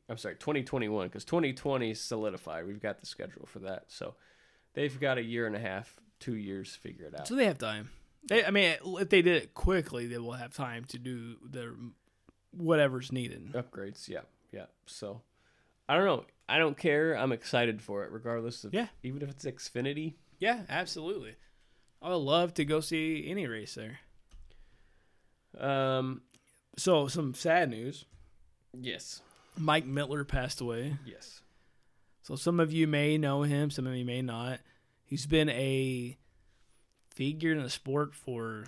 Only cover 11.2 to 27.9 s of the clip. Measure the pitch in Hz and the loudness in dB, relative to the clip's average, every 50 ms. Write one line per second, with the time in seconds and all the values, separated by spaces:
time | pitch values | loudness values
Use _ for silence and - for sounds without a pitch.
11.2 | 117 117 113 - - 127 139 127 120 117 117 113 120 117 - _ _ _ _ _ | -8 -10 -12 -14 -16 -12 -10 -10 -10 -10 -12 -12 -14 -14 -16 _ _ _ _ _
12.2 | _ - _ _ _ _ - 180 170 160 170 151 147 139 127 123 123 - 127 127 | _ -20 _ _ _ _ -8 -2 4 6 6 8 8 6 4 0 -4 -2 -2 -2
13.2 | 120 - - - 82 - 147 - - - - - 98 98 104 - - - 95 76 | -2 -4 -6 -8 -12 -6 -4 -4 -4 -6 -8 -10 -10 -10 -10 -12 -12 -10 -10 -10
14.2 | - - _ _ _ _ - 98 90 - _ _ _ - - - 107 101 101 113 | -10 -12 _ _ _ _ -14 -14 -14 -14 _ _ _ -20 -14 -10 -10 -10 -10 -12
15.2 | - _ _ _ _ _ _ _ _ _ _ _ _ - 143 170 196 196 147 117 | -14 _ _ _ _ _ _ _ _ _ _ _ _ 2 4 6 6 6 4 2
16.2 | - - _ _ _ - 131 156 165 151 143 - - 165 147 147 156 165 151 104 | 0 -8 _ _ _ 0 4 4 4 4 2 2 4 4 6 6 4 4 4 2
17.2 | 127 135 120 113 - - - 123 120 117 110 107 110 - 101 101 98 - - 113 | 2 2 0 -2 -2 0 2 4 4 4 2 -2 -6 -6 -6 -6 -6 -6 -8 -8
18.2 | 117 117 117 117 113 117 117 - - 104 151 214 240 - - - - 127 135 143 | -4 -4 -2 -2 -4 -4 -8 -8 -8 -4 -2 -2 -2 -2 -6 -10 -8 -8 -6 -6
19.2 | 143 139 135 - - 143 123 - - - - 120 127 139 143 151 156 160 143 - | -6 -8 -8 -8 -8 -8 -8 -8 -12 -8 -4 -2 -2 -2 -2 -2 -4 -6 -8 -10
20.2 | _ _ - _ 180 220 240 240 180 - 135 165 180 - - 170 156 170 208 185 | _ _ -10 _ 0 0 0 0 -2 -4 -4 -4 -4 -4 -6 -8 -6 -6 -6 -6
21.2 | 127 110 107 - - - _ _ _ _ _ _ _ _ _ _ - 170 180 170 | -8 -10 -14 -18 -20 -20 _ _ _ _ _ _ _ _ _ _ -6 -2 -2 0
22.2 | 139 135 151 170 180 170 170 - 151 143 156 156 151 - 165 160 156 160 160 151 | 2 4 6 6 4 4 2 0 2 2 2 0 2 0 0 0 0 0 -2 -2
23.2 | 151 147 185 202 175 123 113 110 101 - - 113 110 110 139 - - _ - - | -4 -4 -4 -4 -4 -4 -6 -6 -8 -10 -10 -10 -10 -10 -12 -14 -18 _ -20 -20
24.2 | - _ - - - - - - - - - _ - _ _ _ _ _ _ _ | -20 _ -20 -20 -20 -20 -20 -20 -20 -20 -20 _ -20 _ _ _ _ _ _ _
25.2 | _ _ _ _ _ _ - - - 139 139 135 135 131 131 131 131 131 131 - | _ _ _ _ _ _ -12 -6 -2 0 0 2 2 2 2 2 0 -2 -4 -6
26.2 | - _ _ - _ _ _ _ _ _ - - - 185 175 151 139 139 135 175 | -10 _ _ -20 _ _ _ _ _ _ -10 -2 4 4 6 6 4 2 0 -2
27.2 | 151 131 120 - - 165 165 180 170 135 113 110 120 135 | -2 -2 -4 -2 2 4 4 4 4 2 0 -4 -6 -8